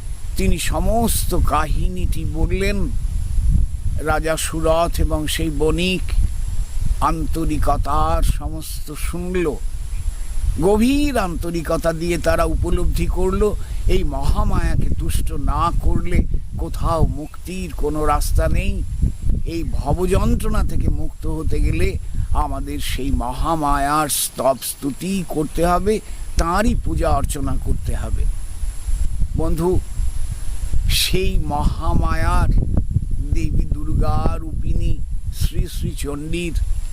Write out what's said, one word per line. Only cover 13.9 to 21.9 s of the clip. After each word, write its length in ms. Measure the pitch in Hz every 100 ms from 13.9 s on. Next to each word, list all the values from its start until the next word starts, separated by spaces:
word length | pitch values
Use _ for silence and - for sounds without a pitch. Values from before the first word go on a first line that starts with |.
| 185
মহামায়াকে 840 | 151 135 - - 208 180 160 - - -
তুষ্ট 300 | - - -
না 320 | 156 135 143 165 -
করলে 380 | - - 180 175 - - - -
কোথাও 440 | 160 - 160 165 156
মুক্তির 640 | 139 156 - - 185 180
কোনো 260 | - 147 151 151
রাস্তা 380 | 147 - - 160
নেই। 240 | 160 190 190 - - - - - -
এই 180 | - 165 160
ভবযন্ত্রণা 880 | - 151 160 180 196 214 240 220 214
থেকে 240 | - - -
মুক্ত 340 | - - - 160
হতে 300 | 156 160 -
গেলে 280 | - 160 -